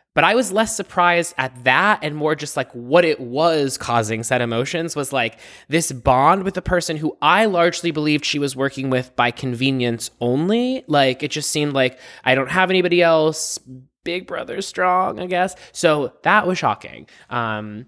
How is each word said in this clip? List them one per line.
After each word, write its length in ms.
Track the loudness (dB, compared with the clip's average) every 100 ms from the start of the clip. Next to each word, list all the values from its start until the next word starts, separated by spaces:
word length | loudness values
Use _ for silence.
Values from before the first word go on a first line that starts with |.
| _
But 120 | 0
I 100 | 2
was 160 | 2 0
less 240 | 0 -2
surprised 600 | -4 -4 0 2 2 0 -4
at 240 | -6 -2
that 380 | 2 4 4 0
and 140 | -2 -2
more 180 | -2
just, 220 | -2 -4 -6
like, 120 | -6
what 320 | -8 2 4
it 160 | 4 0
was 580 | -4 0 2 2 0 -2
causing 460 | -2 0 0 -2
said 160 | -2 0
emotions 560 | 0 -2 -2 -4 -4 -6
was, 160 | -4
like, 260 | -2 -2 -6 -20 -20 -4
this 240 | -2 -2
bond 500 | -2 2 4 6 4
with 120 | 0
the 80 | -6
person 340 | -2 -2 -2 -4
who 200 | -4 0
I 220 | 2 4
largely 480 | 4 2 2 0 -4
believed 320 | -2 0 0
she 160 | -2 -4
was 160 | -4 -2
working 340 | -4 -2 -2
with 240 | -2 -2
by 160 | -2 -2
convenience 800 | -2 -6 -2 -2 0 -2 -2 -6 -4
only. 600 | -2 0 0 0 -2 -4 -2
Like, 340 | 2 2 0
it 80 | -4
just 220 | -6 -4
seemed 220 | -2 -2
like, 220 | 0 0 -2 -20 -6
"I 100 | 0
don't 160 | 0 2
have 200 | 0 2
anybody 300 | 2 2 4
else. 580 | 4 4 2 0 -6 -10 -14 -20 -20 _
Big 240 | -8 -8 -8
Brother 340 | -10 -8 -10
strong, 580 | -8 -2 0 0 0 -4
I 60 | -4
guess." 280 | -2 -2 -4 -18
So 420 | 0 2 2 -2 -2
that 200 | 2 4
was 140 | 2 0
shocking. 480 | -2 -2 -8 -18 -20 -20 -10
Um, 560 | -6 -4 -6 -8 -12